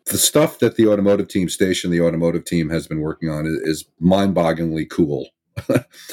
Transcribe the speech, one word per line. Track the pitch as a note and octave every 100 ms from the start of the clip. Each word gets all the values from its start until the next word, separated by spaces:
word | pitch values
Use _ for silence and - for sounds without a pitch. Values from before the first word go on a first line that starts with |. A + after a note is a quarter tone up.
| -
the | G2+
stuff | - - D3+ -
that | A#2 -
the | A2
automotive | G2+ G2 G2+ F#2+
team, | G2+ F2
Station, | - F#2+ F2+ F2+
the | E2+
automotive | E2+ E2 E2+ E2+ -
team | E2+ D#2
has | E2 D2+
been | D#2
working | D2+ D2+ D#2+
on | D2+
is, | D#2+ D#2+
is | D#2 D#2 - -
mind-bogglingly | E2+ F#2+ G2 F2 E2 D#2+ E2+ D#2+ D#2
cool. | - D#2 C#2 C2 _ _ - -
<laughs> | A#2 - - -